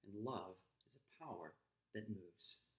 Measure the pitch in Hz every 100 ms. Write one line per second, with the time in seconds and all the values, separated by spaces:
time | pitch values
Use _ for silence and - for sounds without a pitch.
0 | 101 104 117 117 92 92 - _ - -
1 | - - 156 90 80 - _ _ _ 110
2 | 110 98 87 - - - -